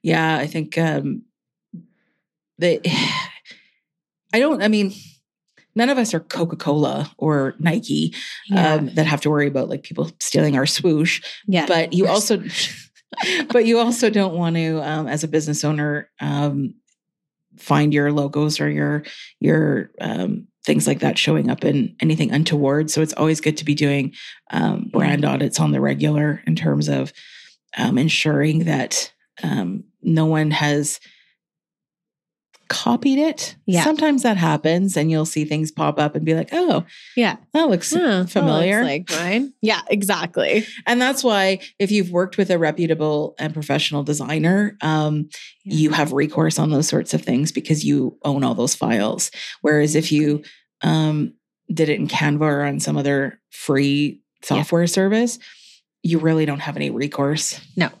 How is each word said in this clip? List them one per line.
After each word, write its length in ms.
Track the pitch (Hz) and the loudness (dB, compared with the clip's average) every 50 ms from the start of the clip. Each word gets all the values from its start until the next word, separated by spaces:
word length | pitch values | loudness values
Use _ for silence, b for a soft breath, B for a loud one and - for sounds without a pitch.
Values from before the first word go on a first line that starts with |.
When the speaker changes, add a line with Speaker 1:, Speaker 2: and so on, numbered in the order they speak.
Speaker 1:
Yeah, 340 | - 165 165 165 160 160 160 | 0 2 2 2 2 2 0
I 100 | 143 143 | 0 -2
think, 300 | 151 - 165 151 151 - 165 | -4 -4 -6 -6 -4 -2 0
um, 440 | 165 160 151 143 143 165 - - - _ _ _ _ _ _ _ _ _ - 170 b b b b b b b b b b _ _ _ _ _ - | 0 0 0 -2 -2 -4 -6 -8 -10 _ _ _ _ _ _ _ _ _ -20 -20 b b b b b b b b b b _ _ _ _ _ 0
they, 220 | 165 175 156 - | 2 2 2 2
<sighs> 1500 | - 175 - - - - - - - - - - _ - - _ _ _ _ _ _ _ _ _ _ _ _ _ _ _ | 0 -2 0 0 -2 -2 -2 -6 -8 -10 -16 -20 _ -20 -20 _ _ _ _ _ _ _ _ _ _ _ _ _ _ _
I 60 | - 226 | 0 2
don't, 240 | 269 302 302 220 | 2 2 2 2
I 60 | 196 208 | 2 2
mean, 240 | 220 208 202 190 B B B B B B _ _ _ _ _ _ b b b b _ | 2 2 0 -2 B B B B B B _ _ _ _ _ _ b b b b _
none 140 | 214 233 262 | 0 2 2
of 100 | 285 254 | 2 2
us 160 | 233 - - | 0 0 -2
are 60 | 165 | -4
Coca-Cola 920 | 170 _ - 175 170 165 165 147 - 147 143 151 147 131 135 143 147 147 _ - | -4 _ -4 -4 -4 -4 -4 -6 -2 0 2 2 2 0 0 -4 -6 -8 _ -4
or 360 | - 156 151 143 135 135 - - | 0 0 2 2 0 -2 -4 -2
Nike, 560 | 151 170 156 226 226 - 156 151 160 165 B B B B B B B 208 | 0 0 0 0 -2 -2 -2 0 0 -2 B B B B B B B 0
Speaker 2:
Yeah. 260 | 196 185 165 156 156 | 2 4 4 4 4
Speaker 1:
um, 160 | 156 151 127 - | 2 0 0 0
that 120 | 156 156 | 0 2
have 160 | 156 147 139 | 2 0 0
to 80 | - 147 | 0 0
worry 180 | 151 147 143 143 | 2 2 2 0
about, 200 | 139 135 127 - | 0 -2 -2 -2
like, 120 | - 147 | -6 -8
people 300 | - - 160 - - 160 - _ | -10 -10 -6 -6 -6 -6 -6 _
stealing 360 | - - - 160 156 151 139 | -8 0 2 2 4 4 4
our 100 | 131 135 | 2 2
swoosh. 540 | 135 - - - 180 156 151 160 165 - - B B B B B 208 | 0 -2 2 2 2 4 4 2 0 0 -2 B B B B B 0
Speaker 2:
Yeah. 180 | 185 175 151 | 2 2 4
Speaker 1:
But 260 | 160 180 165 160 175 - | 4 2 2 2 2 2
you 120 | 175 196 | 2 2
Speaker 2:
<laughs> 60 | 190 | 4
Speaker 1:
also, 280 | 185 214 220 - 226 185 165 - B B B B B B B B _ _ _ _ - - - 370 370 339 294 - | 2 2 2 2 0 0 -2 -6 B B B B B B B B _ _ _ _ -8 -6 -4 -2 -2 -2 -4 2
but 180 | - 240 226 | 2 2 4
you 140 | 226 233 233 | 4 4 4
also 280 | 233 233 240 - 247 214 | 2 2 0 2 0 2
don't 260 | 214 208 196 190 160 | 2 2 0 0 0
want 180 | 170 175 165 165 | 0 0 0 0
to, 240 | 165 165 160 160 156 143 147 | 0 0 0 -2 -2 -4 -4
um, 200 | 156 156 156 113 | -4 -4 -4 -4
as 160 | 139 151 160 | -4 -4 -4
a 40 | 156 | -2
business 360 | 151 160 147 151 147 147 - | -2 -2 0 0 -4 -2 -2
owner, 440 | 147 151 151 147 147 147 147 - _ _ - | -2 -2 0 -2 -2 -2 -4 -6 _ _ -8
um, 540 | 139 147 143 143 147 147 139 143 139 117 - _ _ _ _ _ _ _ _ _ _ _ _ _ _ _ _ | -6 -4 -2 0 -2 -2 -2 -2 -4 -6 -8 _ _ _ _ _ _ _ _ _ _ _ _ _ _ _ _
find 360 | - - - 147 147 151 151 | -20 -4 0 0 2 2 2
your 200 | 147 147 143 147 | 2 2 2 2
logos 480 | 147 147 143 139 147 151 151 151 147 - | 0 0 -2 -2 -2 -2 -2 -2 -2 -2
or 100 | 147 147 | -2 -2
your, 320 | 147 147 147 147 147 147 147 B B B B B B _ | 0 0 0 0 -2 -4 -6 B B B B B B _
your, 500 | - 151 156 156 156 147 139 113 - - _ - | 2 2 4 4 4 2 0 0 -2 -6 _ -8
um, 460 | - - 110 - 92 - - - - _ _ _ - | -8 -6 -4 -2 -2 -2 -4 -6 -8 _ _ _ -2
things 220 | - 151 151 151 | 0 0 2 2
like 140 | - 143 - | 0 0 0
that 180 | - 139 - - | 0 -2 0 0
showing 320 | - - - - - 120 | 0 2 2 2 0 -2
up 140 | 123 - - | -2 0 0
in 320 | 147 143 139 113 - - - | 0 2 2 0 -2 -2 -2
anything 300 | - 156 156 156 151 113 | 0 0 2 2 0 0
untoward. 580 | 107 143 160 - 156 147 143 135 143 151 156 151 | 2 0 2 2 2 2 2 2 2 0 0 0
So 100 | - 151 | 0 0
it's 120 | 156 151 - | 0 0 0
always 260 | - 151 156 160 151 | 0 2 2 2 2
good 160 | - 156 156 | 0 -2 -2
to 80 | 151 156 | -2 -2
be 100 | 151 147 | -2 0
doing, 380 | 147 151 143 143 143 131 135 B B B B B B B _ | 2 2 2 2 0 -2 -4 B B B B B B B _
um, 380 | - - - - - - - - | -4 -2 0 0 0 -2 -4 -2
brand 300 | - - - - 143 147 | 0 0 2 2 2 2
Speaker 2:
Yeah. 80 | 147 143 | 0 0
Speaker 1:
audits 260 | - - 143 - - - | 0 0 -2 -2 0 0
on 140 | 160 151 | 0 2
the 80 | 143 135 | 2 2
regular 600 | 139 143 139 143 147 151 151 147 147 151 147 - - | 0 0 0 0 0 0 2 2 0 0 -2 -4 -2
in 80 | - 165 | -2 -2
terms 340 | - 160 156 143 147 147 147 | 0 0 0 0 0 0 0
of, 240 | 143 135 - - B B B B B B B B B B _ _ - | -2 -2 -4 -6 B B B B B B B B B B _ _ -6
um, 220 | - - - - - | -2 -2 0 2 2
ensuring 600 | - 160 - - - 156 147 139 143 156 151 160 170 | 2 2 0 0 0 0 2 2 2 2 2 0 0
that, 460 | 165 151 135 - - - - - - _ _ _ _ _ - | 0 0 -2 -2 -4 -4 -6 -6 -8 _ _ _ _ _ -8
um, 420 | - 156 - - 95 - - 101 - _ _ _ | -6 -4 -2 -2 -2 -4 -6 -8 -10 _ _ _
no 240 | - - 160 160 160 | -2 0 2 2 4
one 240 | 156 160 156 156 151 | 2 2 2 2 0
has 480 | 147 - 151 147 147 147 147 151 - - b b b b b b b b _ _ _ _ _ _ _ _ _ _ _ _ _ _ _ _ _ _ _ _ _ _ _ _ _ _ | 0 0 0 0 0 0 0 -4 -6 -10 b b b b b b b b _ _ _ _ _ _ _ _ _ _ _ _ _ _ _ _ _ _ _ _ _ _ _ _ _ _
copied 500 | - - - 240 240 240 - 277 269 277 | -8 -2 0 0 0 2 2 2 2 2
it. 380 | 302 320 302 - - - - _ _ | 2 0 -2 -4 -10 -12 -12 _ _
Speaker 2:
Yeah. 160 | - 185 170 | 0 2 2
Speaker 1:
Sometimes 400 | 156 302 311 302 302 302 294 254 | 4 2 2 2 2 2 2 2
that 140 | 233 240 214 | 2 2 2
happens 600 | 185 165 160 151 147 - 156 165 180 196 196 185 | 2 2 2 0 2 2 0 2 2 0 0 0
and 140 | 160 151 160 | 0 0 2
you'll 160 | 160 156 156 | 2 0 0
see 180 | 160 - 156 151 | -2 -2 -4 -2
things 280 | 151 156 156 156 151 | -2 -2 -4 -4 -4
pop 260 | - - 156 147 151 156 | -4 -2 -2 -2 0 0
up 160 | 151 147 - | -2 0 -2
and 100 | 151 160 | -2 0
be 100 | 160 160 | 0 0
like, 160 | 160 160 - | 0 -2 -2
"Oh, 320 | - 339 359 339 190 147 170 B B B B B B | -2 0 0 2 0 0 -2 B B B B B B
Speaker 2:
Yeah. 200 | 247 233 185 - - - _ | 0 0 0 0 -4 -12 _
Speaker 1:
that 160 | - 302 330 294 | 0 0 2 2
looks 240 | 196 170 - - | 2 0 -2 -2
Speaker 2:
Huh, 60 | 294 349 | 0 0
that 200 | 349 277 202 185 | 2 2 2 2
looks 120 | 185 175 | 0 0
Speaker 1:
familiar." 520 | - 202 170 156 156 156 165 185 202 220 247 | 0 2 2 4 2 2 2 2 2 2 0
Speaker 2:
like 260 | 190 139 151 180 - | 0 -2 -4 -4 -6
mine. 420 | 160 156 170 180 202 233 277 269 - _ | -6 -4 -2 0 0 0 -2 -4 -6 _
Yeah, 200 | - 214 214 170 - - | 0 0 0 0 0 -2
exactly. 720 | 202 208 196 190 196 165 165 170 - 160 101 73 - 214 220 B B B B | -2 -2 0 -2 -2 -2 -2 -4 -2 -2 0 2 0 0 -2 B B B B
Speaker 1:
And 160 | - 240 247 | 0 2 2
that's 220 | 254 262 269 262 - | 2 0 0 0 0
why 340 | 247 214 196 190 190 190 185 B B B _ | 2 2 2 2 2 0 -2 B B B _
if 100 | 202 190 | -2 2
you've 220 | 208 208 185 175 | 2 0 0 0
worked 260 | 175 175 185 185 - - | 0 -2 -2 0 0 -2
with 100 | 196 185 | 0 2
a 100 | 180 170 | 2 2
reputable 760 | 165 151 151 160 170 160 160 160 156 151 151 147 156 170 - - | 2 0 0 0 0 0 0 0 0 -2 0 -2 -2 -4 -6 -6
and 120 | 156 156 | -8 -6
professional 520 | 156 156 147 - 139 147 - - 147 143 139 | -6 -6 -4 -2 -2 -2 -2 -2 -2 -4 -2
designer, 720 | 143 151 147 131 135 156 160 151 170 190 202 208 208 208 _ | -2 -4 -4 -4 -4 -2 0 2 2 4 2 2 0 -2 _
um, 460 | 147 156 156 156 151 151 151 151 147 - B B B B B B _ | -2 0 0 2 0 0 0 -2 -4 -6 B B B B B B _
Speaker 2:
Yeah. 100 | 196 170 | -4 0
Speaker 1:
you 160 | 156 156 151 | 2 2 2
have 220 | 151 165 143 - | 4 2 0 0
recourse 480 | 127 139 156 151 - 151 160 160 160 - | 2 0 0 0 0 0 0 2 2 0
on 100 | 147 156 | 0 2
those 160 | 151 139 160 | 2 0 0
sorts 260 | - - - - - | 2 0 -2 -2 -2
of 100 | - 131 | -4 -4
things 280 | - - 123 127 147 151 | -2 0 0 0 0 0
because 340 | - - - - 156 151 147 | -2 -6 -2 -2 -2 0 2
you 320 | 143 143 143 127 123 - _ - | 0 0 2 0 -2 -4 _ -4
own 200 | 143 139 139 135 | -2 0 0 0
all 100 | 127 117 | -2 0
those 220 | 95 117 - - | -2 -2 -2 -2
files. 560 | - - - 113 104 101 110 - - - - B B B B B B | -2 0 0 0 0 0 -2 -2 -4 -6 -8 B B B B B B
Whereas 340 | - 147 151 151 147 151 151 | 0 2 4 4 2 2 2
if 160 | 156 160 - | 0 2 2
you, 300 | 151 147 151 151 147 147 147 B B B B B _ _ | 0 2 2 2 0 -2 -6 B B B B B _ _
um, 500 | - 160 160 156 156 156 151 151 147 - - _ _ _ _ _ _ - 165 | 0 2 2 2 2 2 0 0 -2 -4 -6 _ _ _ _ _ _ -6 0
did 140 | 160 160 151 | 0 2 0
it 100 | 143 - | 2 -2
in 80 | 151 | -2
Canva 340 | 147 - - 165 151 147 147 | -2 -2 0 0 0 2 2
or 200 | 156 151 143 143 | 2 0 0 0
on 160 | 143 143 139 143 | -2 -2 -4 -4
some 180 | - - 151 | -4 -2 -2
other 440 | 147 139 143 139 135 139 127 - _ _ _ | 0 0 0 0 0 0 -4 -6 _ _ _
free 720 | - - - - 139 135 143 139 139 143 147 143 - - _ _ _ _ | -20 -10 -2 0 2 2 2 2 2 0 0 -2 -4 -10 _ _ _ _
Speaker 2:
Yeah. 160 | - - 196 196 | -6 -2 -2 -2
Speaker 1:
software 280 | 156 - 175 170 175 | 0 0 2 2 2
service, 540 | 170 - 190 190 196 214 220 240 240 240 - B B B B B B B B B _ _ _ - | 2 2 2 2 2 2 2 0 0 -4 -8 B B B B B B B B B _ _ _ -2
you 140 | 165 170 160 | 0 0 2
really 260 | 156 160 160 156 156 | 2 4 4 4 2
don't 140 | 151 143 143 | 0 -2 -4
have 160 | - 151 - | -6 -8 -6
any 140 | 151 147 143 | -4 -4 -4
recourse. 680 | 120 117 135 147 - - 139 143 151 156 - - - - - - - | -4 -4 -6 -4 -2 -2 0 0 0 -2 -4 -6 -8 -10 -16 -10 -2
Speaker 2:
No. 140 | 180 165 - - _ | -2 -2 -2 -4 _